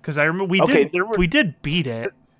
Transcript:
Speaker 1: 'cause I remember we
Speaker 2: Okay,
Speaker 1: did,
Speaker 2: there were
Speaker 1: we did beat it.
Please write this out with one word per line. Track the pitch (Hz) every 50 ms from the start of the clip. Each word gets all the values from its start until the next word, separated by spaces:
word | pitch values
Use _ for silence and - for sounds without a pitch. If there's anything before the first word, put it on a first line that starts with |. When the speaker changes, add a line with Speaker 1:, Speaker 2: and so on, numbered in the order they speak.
Speaker 1:
'cause | - 165 143
I | 147 147
remember | 160 165 185 196 180
we | - -
Speaker 2:
Okay, | 156 233 285 156 -
Speaker 1:
did, | - -
Speaker 2:
there | 180 196
were | 226 220
Speaker 1:
we | 185 180
did | 170 214 302 277 165 - -
beat | - 143 160 180 147
it. | 127 113 113 - - - _ _ _ _